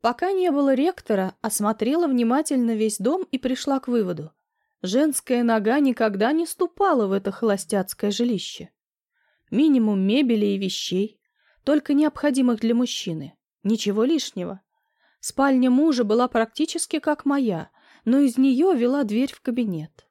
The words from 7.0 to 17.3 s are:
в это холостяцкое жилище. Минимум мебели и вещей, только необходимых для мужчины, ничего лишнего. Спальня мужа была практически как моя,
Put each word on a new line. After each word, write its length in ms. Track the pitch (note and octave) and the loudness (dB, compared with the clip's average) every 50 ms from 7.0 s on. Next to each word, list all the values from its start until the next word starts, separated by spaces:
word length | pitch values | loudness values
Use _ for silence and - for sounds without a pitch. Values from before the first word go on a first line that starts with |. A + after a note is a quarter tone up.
| G#3+ | 2
в 60 | F#3+ | 0
это 200 | F#3+ G3 G3 G3+ | 0 -2 -2 -4
холостяцкое 760 | G3 - A#3 A3 G3+ G3 - - A3 G3 F#3 - - - - G#3 | -6 -2 0 0 0 -2 -2 -4 -2 -2 -2 -4 -6 -4 -4 -4
жилище. 580 | G3+ - A#3+ A#3+ A3+ F3+ - - - - E3+ - _ _ _ _ _ _ _ _ _ _ _ _ _ _ _ _ | -2 0 0 0 0 -2 -4 -8 -14 -16 -18 -20 _ _ _ _ _ _ _ _ _ _ _ _ _ _ _ _
Минимум 560 | - A3 D4+ D#4+ C#4 B3+ A3+ G#3+ G#3 F#3+ F#3+ | 0 2 4 4 4 4 4 2 2 2 2
мебели 380 | G3 G#3+ C#4 D4+ A#3+ A#3 G#3+ G#3 | 2 2 2 2 2 2 0 0
и 140 | G3+ G3+ G3 | 0 0 -2
вещей, 600 | G3 F#3+ - - - - F3+ F#3 G3+ A3 _ _ _ _ _ _ _ _ _ _ _ | -4 -6 -6 -8 -8 -4 -4 -4 -4 -4 _ _ _ _ _ _ _ _ _ _ _
только 300 | - D4 D4+ - - C#4+ | 0 0 0 0 0 2
необходимых 680 | C#4+ D4+ D4+ D4 - - D4 B3+ C4+ C4 B3 A#3+ A3 | 2 2 2 0 -2 -2 0 0 2 2 2 0 0
для 140 | - A3+ A#3+ | 0 0 0
мужчины, 600 | A#3 B3+ A#3+ - - - - E3 D#3 C#3+ - _ _ _ _ _ _ | 0 0 -2 -4 -8 -8 -8 -8 -8 -10 -14 _ _ _ _ _ _
ничего 420 | _ F#3+ A3+ G#3+ - G3+ G3 G#3+ A3+ | _ -2 -2 0 -2 -2 0 0 0
лишнего. 560 | C4+ E4 D4 - - _ F#3+ F3+ E3+ G3 F#3+ _ _ _ _ _ _ _ _ _ _ _ _ | 0 0 -2 -2 -6 _ -10 -10 -10 -10 -14 _ _ _ _ _ _ _ _ _ _ _ _
Спальня 520 | - - - - C4+ C#4 C4+ B3+ B3+ B3+ | -14 -10 -2 0 2 2 4 4 4 4
мужа 340 | B3 C4 D4+ E4 C#4+ A#3+ A#3+ | 4 4 4 2 2 0 0
была 240 | G3+ G#3+ A#3 B3 B3 | 0 2 0 0 0
практически 680 | - A#3 A3+ A3+ _ - D#4 - - E4+ - - - D4+ | 0 -2 -2 -2 _ -6 -6 -4 -4 -8 -6 -4 -6 -4
как 260 | - D#4 D4 - - | -2 -2 -4 -2 -2
моя, 460 | C#4 | -2